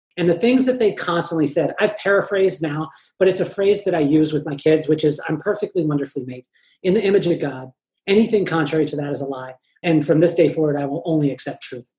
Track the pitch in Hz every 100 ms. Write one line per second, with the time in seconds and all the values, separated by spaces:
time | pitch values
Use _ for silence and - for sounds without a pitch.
0 | _ - 175 170 233 254 254 - 214 -
1 | - 170 - 165 147 170 143 - 208 -
2 | 190 202 - 196 190 147 156 147 156 -
3 | _ _ 190 185 180 - 196 202 - 170
4 | 143 156 156 151 147 135 156 156 151 151
5 | 151 147 - 151 202 202 196 185 156 143
6 | 139 143 127 127 _ _ _ _ 190 202
7 | 196 196 170 156 143 131 131 _ _ _
8 | - 202 226 214 185 165 151 160 151 147
9 | 143 139 139 131 131 127 _ _ 180 156
10 | 147 156 170 - 156 160 151 143 139 147
11 | 175 160 143 131 - 127 - 127 120